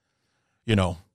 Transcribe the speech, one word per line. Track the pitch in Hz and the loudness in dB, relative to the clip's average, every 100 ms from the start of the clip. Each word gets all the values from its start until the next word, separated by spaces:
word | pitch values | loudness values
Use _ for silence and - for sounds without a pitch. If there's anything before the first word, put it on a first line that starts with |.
| _ _ _ _ _ _ - | _ _ _ _ _ _ -2
you | 104 | 0
know, | 90 85 - | 0 -4 -16